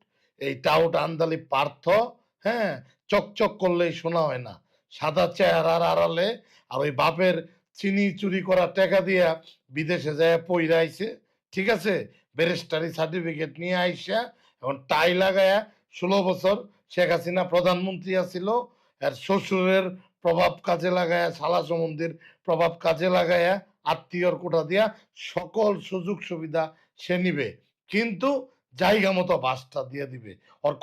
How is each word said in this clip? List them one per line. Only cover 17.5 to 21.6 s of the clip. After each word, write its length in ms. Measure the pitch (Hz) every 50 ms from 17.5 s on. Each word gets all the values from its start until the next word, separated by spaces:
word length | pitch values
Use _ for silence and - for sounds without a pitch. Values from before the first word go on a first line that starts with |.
| 165
প্রধানমন্ত্রী 580 | 180 180 185 180 175 185 190 190 170 - 190 185 185 170
আছিল, 240 | - - 180 175 202 226 247 262 - _ _ _ _ _ _
আর 120 | 139 143 131 - -
শ্বশুরের 600 | - - 196 - - 190 185 180 185 190 190 185 185 185 - - _ _ _ -
প্রভাব 300 | 175 165 170 180 175 175 - - -
কাজে 240 | 175 160 160 185 180 180
লাগায়া, 280 | 180 165 175 175 170 170 - -
শালা 240 | 147 156 175 175